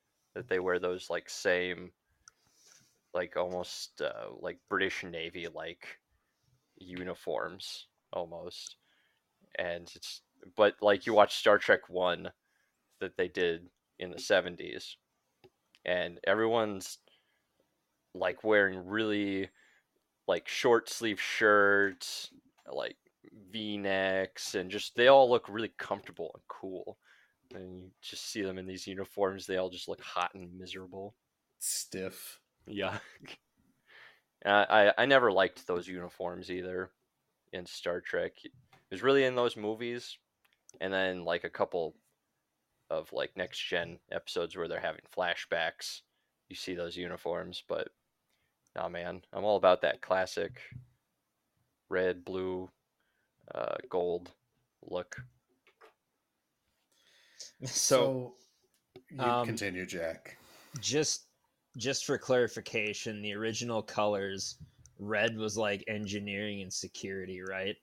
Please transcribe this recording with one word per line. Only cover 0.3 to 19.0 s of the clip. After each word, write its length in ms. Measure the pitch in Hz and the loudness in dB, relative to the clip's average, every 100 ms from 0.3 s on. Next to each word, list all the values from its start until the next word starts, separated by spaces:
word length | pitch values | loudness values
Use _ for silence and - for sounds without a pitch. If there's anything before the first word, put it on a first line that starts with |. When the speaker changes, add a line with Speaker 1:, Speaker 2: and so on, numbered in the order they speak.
Speaker 1:
that 140 | 98 90 | -10 -2
they 100 | 92 | 0
wear 200 | 92 90 | 2 2
those, 300 | 90 90 - | 0 -4 -4
like, 180 | 87 - | -6 -6
same, 600 | - 101 90 90 87 90 _ _ _ _ _ _ _ - - _ _ _ | -2 2 2 2 -4 -10 _ _ _ _ _ _ _ -20 -20 _ _ _
like, 240 | 90 87 - | -4 -2 -2
almost, 640 | 90 90 87 - - - | -2 -2 -6 -8 -10 -6
uh, 280 | 69 57 55 - | -6 -6 -12 -10
like, 180 | 87 85 - | -10 -10 -2
British 360 | 98 95 - | 0 0 -2
Navy-like 960 | 92 85 82 87 82 78 82 85 - - _ _ _ _ _ _ _ - | -6 -8 -8 -8 -10 -8 -10 -12 -16 -20 _ _ _ _ _ _ _ -20
uniforms, 1120 | 92 90 90 90 - 65 85 92 - - - _ _ | -12 -8 -8 -8 -4 -4 -4 -8 -12 -14 -16 _ _
almost. 680 | 87 85 85 85 - - - _ _ _ _ _ _ _ - | -8 -6 -8 -12 -14 -16 -20 _ _ _ _ _ _ _ -6
And 300 | 87 87 85 - | -6 -6 -10 -16
it's, 260 | - - _ _ 92 - | -14 -14 _ _ -4 4
but, 200 | 104 - | 4 6
like, 240 | 104 98 - | 4 4 6
you 80 | |
watch 220 | 107 101 - | 8 8 6
Star 240 | 113 104 | 6 6
Trek 300 | - 95 - | 6 4 4
one 420 | 90 90 82 87 - _ _ _ _ _ - | 0 2 0 -4 -14 _ _ _ _ _ -8
that 160 | 95 - | -6 -2
they 100 | 92 | -2
did 420 | 92 87 82 87 _ _ - | 2 2 0 -6 _ _ -12
in 100 | 90 | -10
the 100 | 87 | -4
seventies, 800 | - 98 87 87 - 57 - - _ _ _ _ - _ _ _ - | 4 4 4 -6 -10 -10 -12 -16 _ _ _ _ -20 _ _ _ -2
and 340 | 90 87 85 - | 0 -2 -2 2
everyone's, 720 | 104 113 117 107 98 - - _ _ _ _ _ _ _ _ _ _ _ | 4 4 4 2 -2 -8 -14 _ _ _ _ _ _ _ _ _ _ _
like, 300 | 90 92 87 | -2 -2 0
wearing 420 | 107 104 98 92 90 | 4 6 6 2 -4
really, 640 | 110 | -2